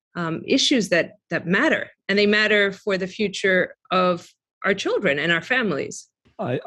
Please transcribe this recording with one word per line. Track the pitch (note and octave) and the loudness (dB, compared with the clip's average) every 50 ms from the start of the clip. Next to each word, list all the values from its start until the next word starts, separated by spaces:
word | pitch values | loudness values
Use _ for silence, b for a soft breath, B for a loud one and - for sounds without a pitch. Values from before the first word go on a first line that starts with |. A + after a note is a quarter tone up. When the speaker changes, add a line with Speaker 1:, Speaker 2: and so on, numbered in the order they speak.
| _ _ - | _ _ -10
Speaker 1:
um, | - E3+ D#3+ D#3+ - - | -8 -6 -6 -6 -6 -2
issues | - B3+ C4+ - - D4+ A#3+ F#3 - | 0 0 2 2 2 2 0 2 2
that, | F3+ E3 C#3+ - - _ _ - | 0 0 0 -2 -8 _ _ -6
that | E3+ D#3+ - | -6 -4 -2
matter. | E3+ F3+ G#3 C#4+ D#4+ A3 A2+ - - - _ _ - | 0 0 2 2 2 0 -2 -4 -8 -16 _ _ -2
And | G3 G3+ | 0 2
they | G#3 | 4
matter | G#3 G#3 G#3+ G#3+ G#3 G#3+ G#3 G3+ G3 | 4 4 4 4 4 4 4 2 2
for | F#3+ - - G#3+ G3 F3+ | -2 -4 -4 -2 -2 -2
the | F#3+ | -2
future | F#3 - - G#3+ G3 G3 - - G3 F#3 F3+ E3+ - - _ _ - | -4 -4 -4 -4 -4 -2 -2 0 2 2 2 0 -2 -6 _ _ -2
of | F#3 F#3 F#3 F3+ F3+ F3 - - _ _ _ _ _ _ - | 0 2 2 2 0 -2 -6 -16 _ _ _ _ _ _ -2
our | F3+ G3+ | 0 0
children | G3 - E4+ A#4+ A4+ A3 D#3+ C#3 C#3+ | 0 -2 -2 -2 0 0 0 0 0
and | D3 E3+ | 0 0
our | E3+ E3 | 0 0
families. | D#3+ - B3+ C4 A#3+ G3 D3 C3+ - - - - - _ _ _ _ _ _ - | 0 -2 -2 0 0 0 -2 -2 -4 -8 -10 -14 -18 _ _ _ _ _ _ -6
Speaker 2:
I, | G#3 B2 B2 C#3 - | -4 -4 -4 -2 0